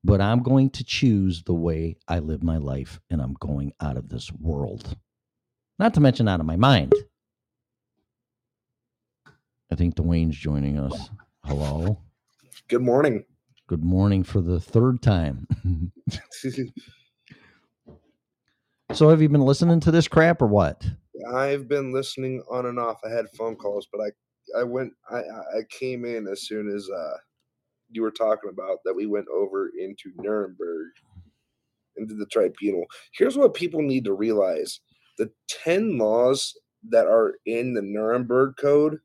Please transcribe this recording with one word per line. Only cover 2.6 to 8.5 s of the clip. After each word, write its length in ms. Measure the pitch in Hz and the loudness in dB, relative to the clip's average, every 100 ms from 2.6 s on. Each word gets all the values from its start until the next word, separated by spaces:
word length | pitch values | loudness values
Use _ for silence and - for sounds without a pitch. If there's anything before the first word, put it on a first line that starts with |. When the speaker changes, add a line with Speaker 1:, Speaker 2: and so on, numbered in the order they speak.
| 69 67 65 - _ | -2 -6 -8 -14 _
Speaker 1:
and 120 | 82 | -4
I'm 140 | 65 67 | -4 -6
going 340 | 69 71 69 - | -6 -6 -6 -6
out 160 | 76 64 | -6 -6
of 120 | - | -8
this 220 | 60 - | -12 -12
world. 640 | - 82 73 69 - - - _ _ _ _ _ _ _ _ | -8 -4 -4 -6 -8 -12 -14 _ _ _ _ _ _ _ _
Not 140 | 214 - | 2 6
to 60 | |
mention 260 | 143 - 110 | 6 6 2
out 120 | 90 | 2
of 40 | 78 | 0
my 120 | 85 | 2
mind. 360 | 127 127 69 415 - _ _ _ _ _ _ _ _ _ _ _ _ _ _ | 4 4 6 2 2 _ _ _ _ _ _ _ _ _ _ _ _ _ _